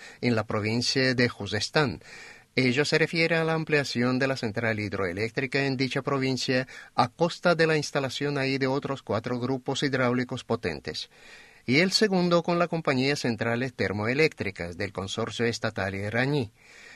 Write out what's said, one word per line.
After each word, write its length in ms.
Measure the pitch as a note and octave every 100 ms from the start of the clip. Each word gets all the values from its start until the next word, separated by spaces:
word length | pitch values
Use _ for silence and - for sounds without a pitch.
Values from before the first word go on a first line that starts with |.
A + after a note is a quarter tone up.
| - -
en 160 | B2 A2+
la 80 |
provincia 720 | G#2+ A2 G#2 A#2 B2 C3+ C3
de 140 | B2+ A#2+
Juzestán. 720 | - G2+ G#2 - D#3+ C#3 D#2 - - - - -
Ello 300 | - B2+ B2
se 140 | D3 D#3
refiere 380 | D#3+ E3 E3 E3
a 80 |
la 100 | D#3+
ampliación 640 | D#3+ D#3 D3+ C#3 A#2+ B2 B2+
de 80 | C3+
la 100 | C3
central 420 | A#2 G#2 A2+ G#2+
hidroeléctrica 840 | G#2 G2 F#2+ F2+ A2+ - C3 C#3
en 140 | C#3 C3
dicha 240 | C3+ C#3
provincia 680 | C3 C#3 C3 B2+ - B2+ C3 - -
a 140 | - B2
costa 460 | - E3+ - F3+
de 120 | E3 D#3+
la 120 | D#3+
instalación 580 | C#3+ D3 C3+ - C#3+ C#3+
ahí 220 | C3+ C3+
de 80 | C3
otros 360 | C3+ - C3+
cuatro 360 | - G#2+ - B2+
grupos 440 | B2 C3+ - C3+
hidráulicos 600 | D3 C3 B2+ B2 B2 B2+
potentes. 640 | - A2 F2+ D2 - D#2 - - - - - -
Y 140 | - C3
el 140 | F#3
segundo 500 | - G#3+ F#3+ F3 E3+
con 160 | E3 E3+
la 100 | F3
compañía 480 | E3 D#3 C3 C3+ D3
Centrales 560 | C3 A2 A#2 A#2 C3
Termoeléctricas 1040 | - G2 G2 G#2+ C3 D#3 - G2 - F2 F2
del 160 | G2+
consorcio 540 | F#2+ F#2+ - A2 G#2+ A#2
estatal 480 | A2+ A2+ G#2+ G2
iraní. 580 | G2 G#2 A#2 C3 D3 G#2+ - - - -